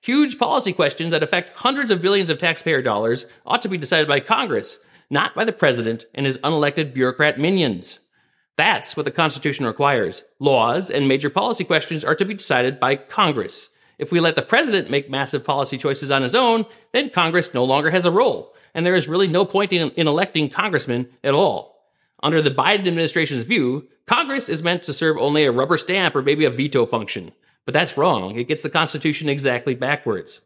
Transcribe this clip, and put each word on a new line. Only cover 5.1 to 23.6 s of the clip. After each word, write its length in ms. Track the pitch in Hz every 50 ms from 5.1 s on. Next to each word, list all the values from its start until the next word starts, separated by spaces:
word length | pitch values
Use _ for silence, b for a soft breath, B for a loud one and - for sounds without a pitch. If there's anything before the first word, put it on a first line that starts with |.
not 240 | 143 143 190 - -
by 100 | - 220
the 60 | 226
president 540 | - - - 143 127 120 113 113 113 113 - _ _
and 100 | 135 139
his 140 | 139 131 131
unelected 540 | - 143 160 151 147 143 139 165 156 143 127
bureaucrat 460 | 131 127 127 127 - 151 151 - 123
minions. 600 | 143 170 196 190 170 131 101 87 90 - - - _ _ _ _ _ _ _ _ _ _ _
That's 400 | - 156 208 202 110 - - -
what 100 | - 147
the 60 | 143
Constitution 540 | - - 165 156 143 139 - 151 139 - 139
requires. 580 | 117 107 - 143 143 143 120 101 85 - - - _ _ _
Laws 500 | 131 143 135 123 110 117 120 175 190 185
and 180 | - 139 143 139
major 220 | 135 135 143 147
policy 360 | - 190 208 233 226 - 185
questions 400 | - 170 156 - - 165 156 139
are 100 | 123 156
to 80 | 156 196
be 100 | 190 214
decided 460 | 202 - - 147 123 123 127 135 135
by 160 | - 131 143
Congress. 760 | 135 - - - - 202 165 143 120 92 85 - - - - b b b b b b
If 140 | 147 -
we 80 | 180 175
let 160 | 170 165 160
the 60 | -
president 480 | - - - 247 330 269 214 190 143 110
make 200 | 127 143 143 -
massive 340 | 135 135 139 127 - 139 -
policy 340 | - 143 139 139 131 - 127
choices 340 | - 151 135 135 147 139
on 100 | 143 135
his 140 | 135 123 127
own, 300 | 240 262 240 226 226 220 220 B B B B -
then 160 | 240 294 240
Congress 440 | - 185 170 165 165 180 165 - -
no 120 | 127 123
longer 240 | 131 131 143 151 160
has 160 | 165 185 175
a 60 | 175
role, 420 | 165 202 254 254 - - - - b b b b b
and 120 | 175 165
there 100 | 175 185
is 120 | 180 - 135
really 200 | 156 180 196 185
no 160 | 156 175 196
point 300 | 185 - 196 208 185 185
in, 160 | 175 165 143
in 160 | - - 165 156
electing 420 | 143 160 196 190 - 160 151 139
congressmen 600 | - - 190 214 175 151 147 139 120 120 127 123 _ _ -
at 100 | 139 139
all. 560 | 147 196 160 107 85 - - _ _ _ _ _ _ _ _ _ _
Under 200 | - 147 165 160
the 100 | 151 143
Biden 360 | 131 131 135 170 208 202 190 180
administration's 560 | 165 165 165 151 - 175 160 147 143 127 113
view, 440 | 123 233 196